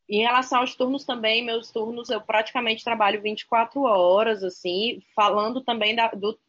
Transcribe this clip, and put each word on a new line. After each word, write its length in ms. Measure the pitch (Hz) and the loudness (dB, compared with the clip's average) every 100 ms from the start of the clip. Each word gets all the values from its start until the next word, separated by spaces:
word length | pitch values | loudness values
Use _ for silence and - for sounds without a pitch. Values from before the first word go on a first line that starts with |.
| - | -4
em 140 | 208 | 0
relação 380 | 233 247 254 254 | 2 2 2 0
aos 160 | 254 - | 0 -2
turnos 280 | 254 269 | -2 -2
também, 400 | - 240 220 226 | -6 -2 0 0
meus 280 | 240 226 226 | -2 -6 -6
turnos 380 | 226 220 240 233 | -6 -6 -8 -6
eu 120 | 220 | -6
praticamente 600 | - 220 220 247 233 220 | 0 0 0 -2 -2 -2
trabalho 380 | 240 220 202 214 | -2 2 2 0
vinte 200 | 208 214 | -4 -6
e 60 | - | -2
quatro 340 | 233 233 277 | 0 0 0
horas, 640 | 262 196 175 190 220 208 | 2 4 6 6 4 0
assim, 580 | 185 - 180 185 233 - - - | -4 -6 -4 -2 -4 -6 -6 0
falando 460 | 208 208 214 254 | 2 2 0 -4
também 340 | 262 233 214 226 | -4 -2 0 0
da, 140 | 226 | 0
do, 280 | 202 202 220 | 0 -6 -6